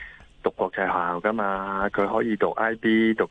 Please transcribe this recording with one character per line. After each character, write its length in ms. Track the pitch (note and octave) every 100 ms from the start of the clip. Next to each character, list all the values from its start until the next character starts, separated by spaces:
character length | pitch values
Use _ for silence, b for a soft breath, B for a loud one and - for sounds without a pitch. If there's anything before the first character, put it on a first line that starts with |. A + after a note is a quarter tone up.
| B B B -
讀 100 | -
國 180 | - F#2
際 120 | - F#2
學 60 |
校 280 | F2+ F2 F2
㗎 120 | G#2
嘛， 560 | A2+ G2+ F#2+ G2 G2 G2+
佢 180 | - G2
可 160 | A2+
以 140 | A#2+ G#2
讀 140 | F2
I 200 | - A2+ A2+
B， 360 | A2+ A2 A2+
讀 140 | A2 F2+